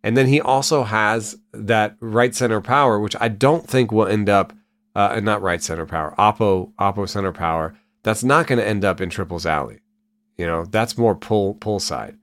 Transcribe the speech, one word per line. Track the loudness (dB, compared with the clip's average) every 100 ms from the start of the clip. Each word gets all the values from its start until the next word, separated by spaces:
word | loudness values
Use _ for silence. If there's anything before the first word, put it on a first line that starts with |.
And | 2 2
then | 4
he | 4
also | 4 0 2 0
has | 0 0 2 0 -4 -14 _
that | -12 0 2 2 -4
right | -2 2 2
center | 2 -2 -2
power, | 0 2 4 2
which | -2 -2
I | -4
don't | 2 2 2
think | 0 0 2
will | 2 2
end | 2 2
up, | 2 0 -8 _ _ _ 0
uh, | 0 0
not | -2 0
right | -2 -2
center | -4 -8 -6
power, | -6 -4 2
oppo, | 2 4 2 2 -2 -2
oppo | -2 -2 -4
center | -4 -4
power. | -4 -2 -2 -4 -10 _ _
That's | -4 -2
not | 2 2 2
gonna | 0
end | 0 0
up | 0 -2
in | -6
Triple's | -6 -8 -4 -2
alley. | -2 -4 -12 _ _ _ _ _ -8
You | -4
know, | -4
that's | -2 -2 -2 0
more | 0
pull, | 0 -2 0 0
pull | -4 -6 -6
side. | -4 -8 -10 -18